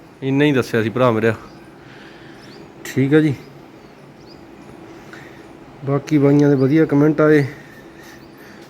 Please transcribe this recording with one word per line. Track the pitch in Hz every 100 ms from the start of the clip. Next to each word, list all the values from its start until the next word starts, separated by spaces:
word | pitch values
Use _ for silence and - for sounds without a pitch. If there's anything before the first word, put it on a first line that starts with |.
| - -
ਇੰਨਾ | 135 139
ਹੀ | 147
ਦੱਸਿਆ | 127 - 117
ਸੀ | 110
ਭਰਾ | 123 127
ਮੇਰਿਆ। | 110 113 107 - - - - - - - - - - - - - -
ਠੀਕ | - 123 135
ਆ | 156
ਜੀ। | 156 - - - - - - - - - - - - - - - - - - - - - - - - -
ਬਾਕੀ | 139 139 - 151
ਬਾਈਆਂ | 139 147 143
ਦੇ | 139
ਵਧੀਆ | 135 160
ਕੁਮੈਂਟ | 156 143 156 156
ਆਏ। | 156 151 131 - - - - - - - - - - -